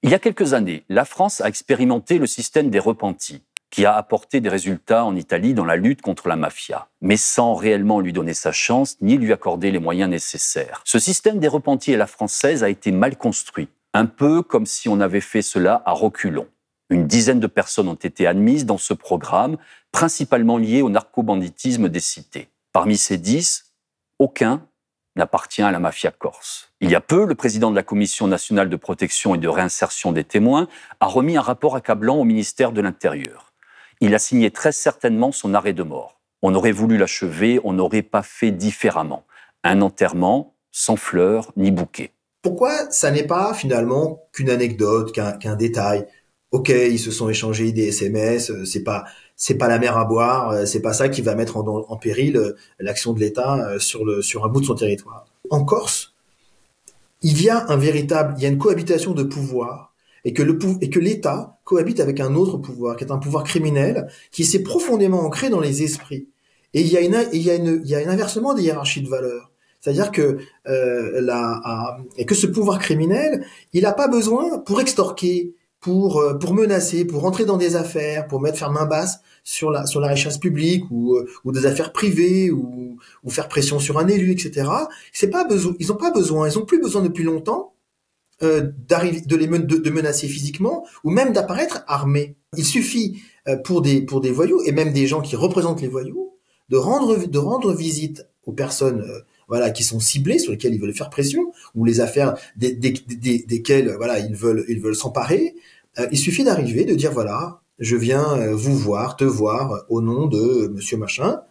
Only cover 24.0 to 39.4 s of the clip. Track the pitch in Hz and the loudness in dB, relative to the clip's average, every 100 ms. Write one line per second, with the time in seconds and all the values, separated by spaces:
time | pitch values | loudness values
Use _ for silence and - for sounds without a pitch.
24 | _ _ 139 - 113 139 - _ _ _ | _ _ 0 2 0 0 -6 _ _ _
25 | _ - 85 82 - - 104 87 85 - | _ -4 -2 -2 -4 -2 0 2 -2 -2
26 | - - - - - - - _ 92 85 | -6 -4 -10 -8 -14 -16 -16 _ 0 0
27 | - 175 208 143 123 107 113 101 95 104 | 2 2 2 0 -2 0 2 0 0 0
28 | 101 - 104 92 - 104 95 85 - 92 | 0 0 -2 -2 0 0 0 -2 -6 -4
29 | 90 - - 87 80 82 95 - 92 - | -2 -2 0 0 0 0 -2 -2 -4 -2
30 | 92 78 - 107 117 143 359 - - - | -2 -2 0 2 4 4 0 -6 -20 -4
31 | 98 131 143 165 123 123 147 131 - 107 | 0 2 2 2 0 0 0 0 -2 0
32 | 110 147 120 110 101 - 127 110 98 - | 2 4 4 4 0 0 0 2 -2 0
33 | - 71 67 - _ _ _ - - _ | -2 -2 -10 -16 _ _ _ -20 -20 _
34 | 107 107 - 127 110 - 156 143 - - | 4 4 4 2 2 2 -2 2 -2 0
35 | 123 113 123 - 98 101 101 87 85 71 | 0 2 0 -2 0 0 0 -4 -6 -8
36 | 55 _ _ _ 95 95 110 101 113 110 | -12 _ _ _ 2 4 2 2 2 4
37 | 95 - 92 78 110 123 101 95 90 110 | 2 0 -6 0 2 2 2 0 0 0
38 | 104 107 101 - 113 95 104 - 110 82 | 0 -2 -4 -2 -2 0 -4 0 -2 0
39 | 78 65 _ - | -4 -8 _ -20